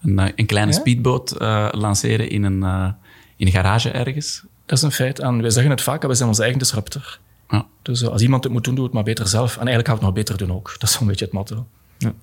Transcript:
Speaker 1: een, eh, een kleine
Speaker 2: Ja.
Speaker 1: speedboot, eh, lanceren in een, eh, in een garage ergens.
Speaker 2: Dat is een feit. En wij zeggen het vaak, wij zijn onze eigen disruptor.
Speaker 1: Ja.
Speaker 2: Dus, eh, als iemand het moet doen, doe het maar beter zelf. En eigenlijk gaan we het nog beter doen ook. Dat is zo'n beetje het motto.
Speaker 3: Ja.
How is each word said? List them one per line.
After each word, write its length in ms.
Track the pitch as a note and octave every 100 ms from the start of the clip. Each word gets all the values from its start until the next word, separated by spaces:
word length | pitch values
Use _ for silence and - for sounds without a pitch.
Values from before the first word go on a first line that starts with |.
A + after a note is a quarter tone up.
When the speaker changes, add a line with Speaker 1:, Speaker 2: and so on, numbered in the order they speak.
Speaker 1:
een, 180 | - F#2+
eh, 80 | F#2+ -
een 100 | G#2+
kleine 260 | G#2 G#2
Speaker 2:
Ja. 60 | G3+
Speaker 1:
speedboot, 540 | D4 B2 B2 B2+ -
eh, 360 | - A2 G#2+ G#2
lanceren 580 | G#2 G#2 G2+ A#2 A2 A2+
in 140 | G2+
een, 200 | G2+ F#2+
eh, 260 | F#2+ F#2 F#2 - - - - _
in 100 | F#2+
een 60 |
garage 360 | F#2 F#2+ A2+ B2
ergens. 520 | B2+ B2 D3 - - - _ -
Speaker 2:
Dat 120 | C#3
is 60 |
een 80 | D3+
feit. 280 | - B2+ C3+
En 220 | C3+ A#2+
wij 80 | A#2
zeggen 220 | A#2 B2
het 100 | B2+
vaak, 220 | - D#3
wij 120 | C#3 A#2+
zijn 140 | A#2+
onze 120 | A2
eigen 180 | A2+ C3
disruptor. 600 | B2+ G#2+ - C#3+ - - _ _ _
Speaker 1:
Ja. 160 | G#2 - _
Speaker 2:
Dus, 200 | - A#2+
eh, 80 | A#2
als 120 | A2
iemand 220 | A#2+ C3
het 100 | B2+
moet 100 | A#2+
doen, 120 | A#2 B2+
doe 80 |
het 100 | B2+
maar 100 | A#2
beter 240 | G#2+ A2+ G2
zelf. 240 | G#2+ B2
En 160 | - A#2+
eigenlijk 200 | A#2 A#2+
gaan 100 | A2
we 80 | G2+
het 100 | F#2+
nog 100 | G#2+
beter 220 | G2 F#2
doen 80 | F#2
ook. 160 | - -
Dat 100 | A2
is 60 | -
zo'n 120 | G#2
beetje 180 | G2 G2+
het 80 |
motto. 340 | F#2+ G2+ A2 B2 _ _ _
Speaker 3:
Ja. 160 | C#3 -